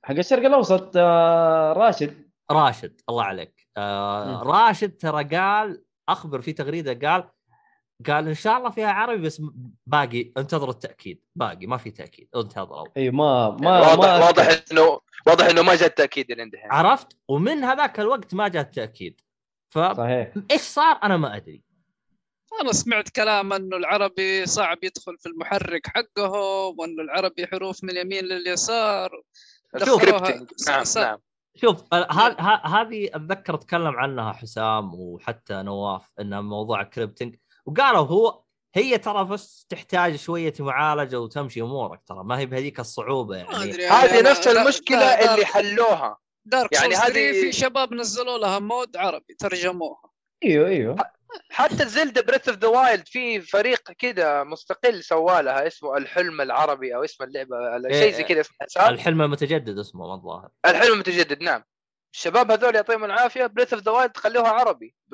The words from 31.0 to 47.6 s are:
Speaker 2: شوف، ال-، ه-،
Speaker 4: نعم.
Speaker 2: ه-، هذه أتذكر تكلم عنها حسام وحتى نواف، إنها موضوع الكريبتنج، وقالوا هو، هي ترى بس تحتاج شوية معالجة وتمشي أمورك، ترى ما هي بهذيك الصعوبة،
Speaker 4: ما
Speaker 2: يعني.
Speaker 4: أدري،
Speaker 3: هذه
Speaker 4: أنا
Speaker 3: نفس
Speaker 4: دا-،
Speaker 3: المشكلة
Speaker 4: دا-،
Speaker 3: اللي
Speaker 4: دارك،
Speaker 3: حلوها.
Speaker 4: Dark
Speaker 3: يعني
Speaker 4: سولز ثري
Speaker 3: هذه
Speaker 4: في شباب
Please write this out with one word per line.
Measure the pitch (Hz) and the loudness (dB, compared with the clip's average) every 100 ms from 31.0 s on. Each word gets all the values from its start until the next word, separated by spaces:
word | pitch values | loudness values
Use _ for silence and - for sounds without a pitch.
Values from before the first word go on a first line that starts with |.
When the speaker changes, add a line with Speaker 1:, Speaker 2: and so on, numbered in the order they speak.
| 123 104 _ _ _ _ | -2 -4 _ _ _ _
Speaker 2:
شوف، | 240 170 - | 2 2 0
ال-، | 175 175 | -2 0
ه-، | 156 | 2
Speaker 4:
نعم. | 233 - | 2 2
Speaker 2:
ه-، | 175 214 156 | 0 0 2
هذه | 202 220 220 202 | -2 -2 -6 -8
أتذكر | 156 156 190 190 156 | -8 -8 -8 -6 -8
تكلم | _ 175 160 123 | _ -4 -2 -2
عنها | 139 131 110 | -4 -4 -8
حسام | 95 110 113 110 110 101 | -8 -12 -4 -2 -2 -4
وحتى | 87 90 87 - 113 _ | -12 -16 -14 -12 -12 _
نواف، | 98 98 101 101 95 _ - | -10 -8 -8 -6 -8 _ -14
إنها | 104 101 | -12 -10
موضوع | 104 104 110 107 | -10 -10 -6 -6
الكريبتنج، | 101 - 107 - 120 - _ _ - | -6 -8 -10 -10 -14 -14 _ _ -8
وقالوا | 151 269 214 | 0 2 4
هو، | 139 180 226 - _ _ _ 180 | 2 2 0 -2 _ _ _ -4
هي | 262 233 | 0 -2
ترى | 226 208 190 | -2 -4 -4
بس | 202 - - _ | -6 -12 -20 _
تحتاج | 170 - 180 175 147 | -16 -4 0 0 -2
شوية | - 170 160 147 | -8 -6 -6 -6
معالجة | 139 131 151 151 139 123 | -6 -2 -2 -2 -4 -6
وتمشي | 117 147 139 117 | -8 -8 -10 -8
أمورك، | 117 135 107 85 _ | -8 -8 -8 -10 _
ترى | 95 | -16
ما | 98 123 | -8 -6
هي | 135 | -4
بهذيك | 131 139 139 | -6 -8 -10
الصعوبة، | 113 - 113 135 110 | -14 -10 -6 -4 -6
Speaker 4:
ما | 92 | -10
Speaker 2:
يعني. | 87 - - | -10 -8 -8
Speaker 4:
أدري، | 180 180 | -6 4
Speaker 3:
هذه | 220 262 233 | 6 8 8
Speaker 4:
أنا | 247 | 6
Speaker 3:
نفس | 277 254 | 6 6
Speaker 4:
دا-، | 233 | 6
Speaker 3:
المشكلة | 226 269 - 254 | 4 0 0 4
Speaker 4:
دا-، | 262 233 | 6 6
Speaker 3:
اللي | 226 | 6
Speaker 4:
دارك، | 220 | 4
Speaker 3:
حلوها. | 202 202 202 208 233 175 127 107 _ _ 214 | 2 2 0 2 2 2 -2 -8 _ _ -2
Speaker 4:
Dark | 254 240 | 0 2
Speaker 3:
يعني | 147 156 185 | 2 2 4
Speaker 4:
سولز | 240 | 2
ثري | 254 277 | 2 0
Speaker 3:
هذه | 196 | 2
Speaker 4:
في | - | 0
شباب | - | 0